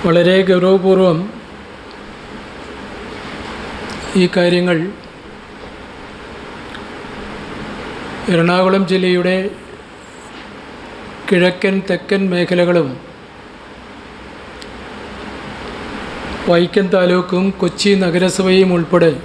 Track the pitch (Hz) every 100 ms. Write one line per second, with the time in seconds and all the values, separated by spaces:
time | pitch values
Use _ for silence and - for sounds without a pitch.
0 | 175 170 175 190 185 180 185 190 190 190
1 | 185 160 202 - - - - - - -
2 | - - - - - - - - - -
3 | - - - - - - - - - -
4 | - 190 180 185 175 175 180 165 180 -
5 | - - - - - - - - - -
6 | - - - - - - - - - -
7 | - - - - - - - - - -
8 | - - - 170 170 180 185 196 180 190
9 | 185 180 180 185 196 - - - - -
10 | - - - - - - - - - -
11 | - - - 180 180 180 196 196 190 175
12 | - 196 190 180 175 180 175 175 143 127
13 | - - - - - - - - - -
14 | - - - - - - - - - -
15 | - - - - - - 107 - - -
16 | - - - - - 170 175 208 190 190
17 | 180 180 180 180 196 190 175 - 202 196
18 | 180 170 185 180 185 185 185 175 160 175
19 | 170 135